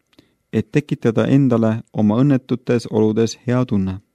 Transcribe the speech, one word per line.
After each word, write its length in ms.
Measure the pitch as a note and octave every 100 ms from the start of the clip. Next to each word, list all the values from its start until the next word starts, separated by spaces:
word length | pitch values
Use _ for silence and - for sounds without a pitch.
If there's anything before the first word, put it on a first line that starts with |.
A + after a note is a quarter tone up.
| _ _ _ _ _
et 200 | A2 -
tekitada 540 | D3+ - - A#2+ A2+ A2+
endale 560 | C3+ C3+ A#2 A2 A2+ -
oma 240 | - G#2+ A2+
õnnetutes 720 | C#3+ C3 - - - A#2+ -
oludes 480 | A2+ A2 A2 A2+ - B2
hea 180 | B2
tunne. 360 | B2 G2+ F#2+ F#2+ -